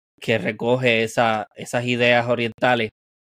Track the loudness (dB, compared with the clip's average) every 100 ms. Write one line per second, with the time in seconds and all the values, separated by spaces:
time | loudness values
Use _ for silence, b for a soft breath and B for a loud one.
0 | _ _ -2 -2 -2 -4 0 2 2 2
1 | 0 0 0 0 -6 -14 -8 -4 -2 2
2 | 2 2 2 -2 -4 -2 0 0 -2 _
3 | _ _